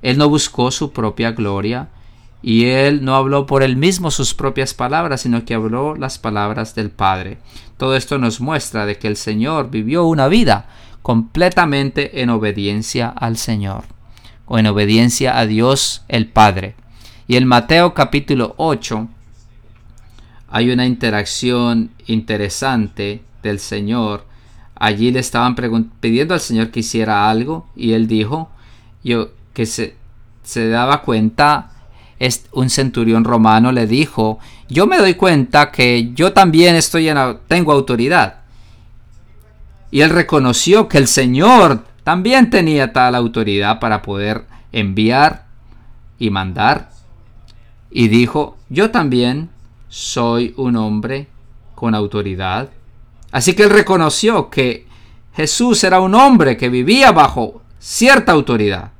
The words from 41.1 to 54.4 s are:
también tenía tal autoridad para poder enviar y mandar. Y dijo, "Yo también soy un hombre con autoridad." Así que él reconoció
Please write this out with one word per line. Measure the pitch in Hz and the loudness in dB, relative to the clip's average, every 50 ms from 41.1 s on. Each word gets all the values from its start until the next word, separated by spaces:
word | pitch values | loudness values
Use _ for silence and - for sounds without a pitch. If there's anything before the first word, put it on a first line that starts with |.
| - - 131 123 123 131 170 220 254 240 190 160 135 110 - - - - - | 2 2 2 2 2 4 6 6 8 8 8 6 4 0 -4 -14 -20 -8 -4
también | - 165 180 185 226 254 269 247 233 | -2 -2 0 0 2 4 4 4 4
tenía | 240 208 170 160 151 143 135 120 - | 4 2 2 2 2 2 0 0 2
tal | 139 123 123 123 | 2 2 2 2
autoridad | 123 120 117 117 120 110 104 101 101 101 104 113 113 | 0 -2 -2 -2 -2 -2 -2 0 0 0 0 -2 -2
para | - 113 107 104 - | -2 -2 -2 -2 -4
poder | - 101 98 101 104 107 113 - - - - - - - | -6 -6 -4 -4 -4 -4 -6 -8 -16 -20 -20 -20 -10 -6
enviar | 120 104 98 98 104 107 110 120 135 147 160 - - - - - - - - - - - - - - - - - - | -4 -4 -2 -2 0 0 2 4 4 2 2 2 -2 -18 -20 -20 -20 -20 -20 -20 -20 -20 -20 -20 -20 -20 -20 -12 -6
y | - 107 | -4 -4
mandar. | 98 95 92 92 90 - 101 117 151 - - - - - - - - - - - - - - - - - - - - - - - | -4 -4 -6 -6 -6 -2 0 0 0 -2 -4 -14 -20 -20 -20 -20 -20 -20 -20 -20 -20 -20 -20 -20 -20 -20 -20 -20 -20 -20 -20 -10
Y | - - 120 110 | 0 2 2 4
dijo, | 104 117 123 120 - 147 147 - - - - _ | 4 4 2 2 0 -4 -4 -4 -8 -20 -18 _
"Yo | - 151 202 220 | -2 0 0 2
también | 226 240 165 143 127 123 123 123 127 147 160 170 - - - - - - - - | 2 0 0 0 0 0 0 0 -2 -4 -8 -12 -16 -20 -20 -20 -20 -20 -20 -20
soy | - - - - - 131 120 117 117 117 123 117 - | -16 -14 -12 -8 -4 -4 -2 0 0 -2 -2 -4 -6
un | - 135 127 120 | -6 -4 -2 -2
hombre | 113 110 107 107 104 104 120 135 139 143 _ - - - - - - - - - | -2 -2 -2 -4 -4 -6 -6 -8 -10 -10 _ -20 -20 -20 -20 -20 -20 -20 -20 -16
con | - - 117 110 | -8 -4 -4 -2
autoridad." | 107 104 101 - 104 101 101 95 90 95 92 92 107 131 139 - - - - - - - - - - - - | -2 -4 -4 -4 -6 -6 -6 -8 -6 -6 -6 -6 -6 -8 -10 -16 -20 -20 -20 -20 -20 -20 -20 -20 -20 -20 -8
Así | - 135 113 180 175 | -6 -2 0 0 2
que | 185 208 | 4 4
él | 202 | 6
reconoció | 208 214 190 - 190 180 160 156 147 - - 220 233 190 | 6 4 4 4 2 2 2 0 0 0 0 0 0 0